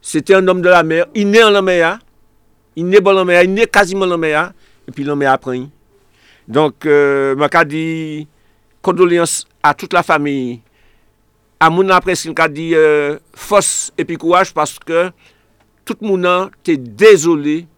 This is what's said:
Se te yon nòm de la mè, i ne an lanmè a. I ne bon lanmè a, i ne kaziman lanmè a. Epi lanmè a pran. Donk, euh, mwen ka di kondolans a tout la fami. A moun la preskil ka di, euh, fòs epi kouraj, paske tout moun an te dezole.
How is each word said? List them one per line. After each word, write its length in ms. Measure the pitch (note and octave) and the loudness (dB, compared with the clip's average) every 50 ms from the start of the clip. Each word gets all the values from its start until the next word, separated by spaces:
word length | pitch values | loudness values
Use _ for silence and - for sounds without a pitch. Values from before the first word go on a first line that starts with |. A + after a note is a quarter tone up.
Se 220 | _ - - D#3 C#3+ | _ -6 -6 -6 0
te 140 | - F#3+ | 2 2
yon 100 | F#3+ F#3+ | 2 4
nòm 160 | F#3 F#3 F#3 E3+ | 2 0 0 2
de 80 | F3+ F3+ | 4 4
la 120 | F3 E3 | 4 4
mè, 160 | D#3+ D#3+ E3 F3 F3 - | 2 0 -2 -2 -4 -4
i 80 | A3 G3+ G3+ | -4 -2 2
ne 140 | G3+ A3+ A#3 | 4 4 4
an 100 | G#3+ G3+ | 4 4
lanmè 240 | G3+ F#3+ F#3 F3+ F3 E3 | 2 0 0 0 0 0
a. 120 | E3 F#3 A3+ _ _ _ _ _ _ _ _ _ _ _ _ _ _ _ | 0 -2 -6 _ _ _ _ _ _ _ _ _ _ _ _ _ _ _
I 80 | D#3+ E3 | -8 -6
ne 140 | F3+ F#3 G#3 | 2 2 4
bon 160 | F#3 G3 G3 | 4 4 2
lanmè 240 | F#3+ F#3 F3+ F3 F3 | 2 2 2 2 2
a, 60 | F3+ | 2
i 40 | F#3 | 2
ne 160 | F#3+ G3+ A3+ G#3+ | 2 0 -2 0
kaziman 420 | - G3 G#3 E3+ F#3+ G3 G3 F3+ F3 | 2 0 0 0 0 -4 -2 -2 -2
lanmè 200 | E3+ D#3+ D#3 D3+ | -2 -2 -2 -2
a. 140 | D3+ E3 F3+ F3+ _ _ _ _ _ _ - | -2 -2 -4 -8 _ _ _ _ _ _ -20
Epi 160 | B2+ - C#3 | -12 -10 -6
lanmè 220 | C#3+ D3 C#3+ C#3+ C#3 | -6 -4 -2 0 0
a 80 | C3+ C3+ | 0 0
pran. 260 | - C3+ B2+ B2+ B2+ D3 _ _ _ _ _ _ _ _ _ _ _ _ _ _ _ | -2 -8 -10 -10 -10 -12 _ _ _ _ _ _ _ _ _ _ _ _ _ _ _
Donk, 400 | - A2+ C3+ D#3 D3 A2+ _ - | -4 -2 0 0 0 -2 _ -2
euh, 480 | D#3 D3 D3 D3 C#3 C#3 C#3 C#3 C#3 C3+ | 0 2 2 2 2 0 0 -2 -2 -2
mwen 160 | C3+ D3 C#3+ | -2 -2 0
ka 140 | - E3+ E3+ | 2 0 0
di 600 | D3 D3 D#3+ D#3+ D#3+ E3 D#3+ D#3+ D#3 D3+ D3+ D3+ D3 _ _ _ _ _ _ _ _ _ _ _ | 0 -2 -8 -6 -6 -6 -8 -10 -10 -12 -14 -14 _ _ _ _ _ _ _ _ _ _ _ _
kondolans 580 | - F3 E3 F#3 F3 E3+ F3 E3+ D#3+ - - - _ _ _ - | -4 0 2 2 2 2 0 0 -2 -4 -8 -10 _ _ _ -2
a 80 | D3 C#3+ | -2 -2
tout 180 | - - E3+ - | -2 -6 -2 -2
la 120 | F3 F3 | -2 0
fami. 560 | - E3+ D3+ D3 D3 C#3+ C#3 B2+ B2 A#2+ A#2 A2+ _ _ _ _ _ _ _ _ _ _ _ _ _ _ _ _ _ _ _ | 0 0 -2 0 -4 -4 -6 -6 -8 -10 -12 _ _ _ _ _ _ _ _ _ _ _ _ _ _ _ _ _ _ _ _
A 120 | D#3+ D#3+ D#3+ | 2 2 2
moun 180 | F3+ F#3+ F#3+ | 2 2 2
la 80 | F#3+ F3+ F3 | 2 2 2
preskil 320 | F3+ F3+ - - D#3+ D#3 - | 0 -4 -4 -4 -10 -2 -2
ka 80 | E3 D#3 D3 | -2 -2 -2
di, 180 | D3 E3 E3 E3 D#3+ | -6 -6 -2 2 2
euh, 400 | D#3 D#3 D3+ D3 D3 C#3+ D3+ D3+ _ _ _ | 4 4 2 2 0 -2 -6 -8 _ _ _
fòs 560 | - - - G#3 G3+ - - - - - - _ - | -20 -8 0 0 0 0 0 -4 -4 -6 -8 _ -10
epi 200 | D#3+ - E3+ D#3+ | -8 -8 -8 -8
kouraj, 320 | - E3 F3 F3+ F#3+ - - | -2 0 2 2 0 0 -2
paske 560 | D#3+ D3+ D3 - - - - E3 E3+ F3 F#3 F3 _ _ _ _ _ _ _ _ _ _ _ _ _ _ | -6 -6 -6 -6 -16 -12 -4 -2 -2 -2 -2 -6 _ _ _ _ _ _ _ _ _ _ _ _ _ _
tout 120 | - A#3+ _ G#3 | -12 -12 _ -4
moun 220 | G#3+ G3 F#3 F3+ F3+ | -4 -2 -2 0 0
an 240 | F3+ F3+ F#3+ F#3+ _ _ _ | 0 0 -2 -6 _ _ _
te 140 | - E3 C#3 | -4 -4 -4
dezole. 840 | B2+ A#2+ G#2+ G2+ G3+ A3 G#3 F3 D3 E3+ E3+ D3+ C#3+ D3 D3+ D#3+ E3+ D#3+ _ | -4 -12 -4 4 6 6 6 6 4 0 0 0 -2 -4 -6 -6 -8 _ _